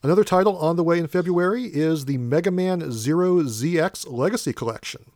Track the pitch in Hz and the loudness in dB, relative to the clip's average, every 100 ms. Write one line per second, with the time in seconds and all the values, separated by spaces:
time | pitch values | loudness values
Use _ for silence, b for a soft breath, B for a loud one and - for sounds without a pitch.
0 | 135 185 208 185 196 185 156 170 170 170 | 2 2 4 4 4 2 0 2 2 2
1 | 165 180 170 175 180 233 240 143 160 156 | 0 -2 0 0 0 -2 -4 -2 0 0
2 | 135 139 120 147 185 180 185 180 156 117 | -2 -4 0 0 0 0 0 -2 -4 -6
3 | 117 165 180 180 147 110 139 170 170 - | -2 0 2 2 0 -2 -2 0 0 -4
4 | - 120 151 226 - 113 117 113 - - | -10 -2 -2 0 -4 -4 -6 -6 -12 -14
5 | - | -18